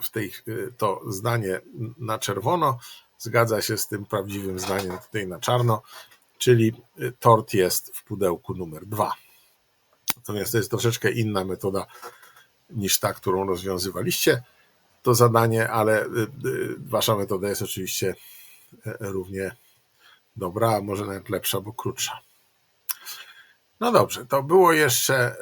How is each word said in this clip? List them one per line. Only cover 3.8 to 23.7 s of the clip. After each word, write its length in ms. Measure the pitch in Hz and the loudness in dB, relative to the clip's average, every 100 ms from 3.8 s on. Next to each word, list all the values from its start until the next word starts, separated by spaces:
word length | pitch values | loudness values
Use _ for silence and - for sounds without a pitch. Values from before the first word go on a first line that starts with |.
| - | -4
tym 200 | 104 101 | -6 -4
prawdziwym 520 | 104 101 101 95 92 | -4 -4 -6 -4 -4
zdaniem 400 | 92 95 92 92 | -2 -2 -2 -8
tutaj 280 | - 107 95 | -8 -6 -6
na 140 | 85 | -4
czarno, 420 | - 123 120 110 - - - _ _ - | 0 4 4 2 -2 -20 -20 _ _ 0
czyli, 340 | - 117 113 117 - - | 6 6 6 0 -10 -10
e, 140 | 127 | -10
tort 420 | - 120 110 113 | 2 6 6 4
jest 360 | 104 90 - - | 2 2 0 -6
w 100 | - | -14
pudełku 500 | - 98 95 85 - | -10 -2 0 0 -6
numer 320 | 92 85 78 95 | -8 -10 -12 -6
dwa. 260 | 107 104 - _ _ _ _ _ _ _ _ - - | -2 -2 -4 _ _ _ _ _ _ _ _ -8 -8
Natomiast 360 | - 104 95 | -6 -4 0
to 60 | 117 | 0
jest 120 | 98 | 0
troszeczkę 400 | 104 117 117 104 | 0 0 0 0
inna 340 | 120 110 101 | 0 -2 -2
metoda 420 | 95 90 98 95 - - - - - - _ _ _ | -4 -4 -4 -4 -6 -14 -20 -20 -20 -20 _ _ _
niż 280 | 120 95 - | -4 -2 0
ta, 160 | 104 | 0
którą 320 | 98 - 92 95 | -2 -2 0 0
rozwiązywaliście 960 | 90 95 92 95 87 90 - - 135 - _ _ _ _ _ | -2 -4 -4 -4 -4 -4 2 2 2 -2 _ _ _ _ _
to 120 | 127 | 2
zadanie, 560 | 113 120 117 113 113 113 | 6 6 6 4 2 2
ale, 300 | 113 107 107 | 2 4 4
e, 40 | |
e, 40 | - 117 107 - - 127 87 - | 2 -2 -4 -4 -6 -4 -6 -8
wasza 380 | - 110 - 107 | -4 0 2 0
metoda 320 | 98 98 101 | 0 -2 -2
jest 140 | 95 | -4
oczywiście, 520 | 98 - 92 - 98 90 - - - - _ - 120 | -6 -6 -6 -4 -4 -6 -14 -20 -20 -20 _ -14 -12
e, 100 | - | -10
równie 560 | 98 95 92 95 95 - _ _ _ _ - _ _ - | -8 -6 -6 -6 -8 -10 _ _ _ _ -20 _ _ -10
dobra, 400 | 92 101 113 107 | -6 0 2 2
a 40 | |
może 260 | 101 101 101 | -2 -4 -6
nawet 220 | 98 - | -8 -6
lepsza, 320 | 92 - 95 | -4 -2 -4
bo 120 | 101 | -6
krótsza. 480 | - 98 - - - - _ _ _ _ _ - - - - - - - _ _ | -8 -8 -6 -6 -8 -18 _ _ _ _ _ -12 -10 -14 -16 -18 -20 -20 _ _